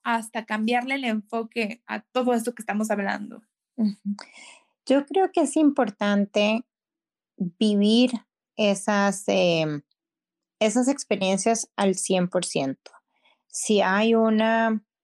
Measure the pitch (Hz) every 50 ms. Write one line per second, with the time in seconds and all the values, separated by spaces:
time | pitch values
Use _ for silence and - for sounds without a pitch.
0 | - 240 233 226 220 - - 226 220 - 214 214 220 226 240 247 247 262 269 277
1 | 262 233 220 214 208 _ 233 226 233 233 - 240 220 202 240 - _ - 214 214
2 | - _ - 254 247 247 240 233 233 247 240 - 214 - 202 214 214 220 214 202
3 | 196 202 - - 208 - - - - _ _ _ _ _ _ - 220 208 202 -
4 | - 202 202 202 - - - - - - - - _ _ _ _ _ - 262 277
5 | 285 - - 381 381 370 - 359 302 - - 311 311 285 285 - 240 202 - -
6 | 208 202 202 202 202 202 - 208 208 208 220 226 - _ _ _ _ _ _ _
7 | _ _ _ _ _ _ _ - 190 175 - - 220 214 208 202 202 208 220 240
8 | 247 247 254 220 - _ _ _ _ _ _ - 214 202 196 190 - 220 208 202
9 | 202 202 190 190 - - 196 190 185 175 165 160 156 156 147 143 - _ _ _
10 | _ _ _ _ _ _ _ _ _ _ _ - 214 214 214 254 247 262 285 285
11 | - - 214 196 190 185 196 196 - 233 226 - - - _ - 202 196 185 -
12 | - - 190 185 180 180 - 180 175 - - 165 139 135 131 - - - - _
13 | _ _ _ _ _ _ _ _ _ _ - - - - 214 196 190 185 190 208
14 | 220 226 226 226 220 220 220 214 220 226 226 226 226 226 220 214 - _ _ _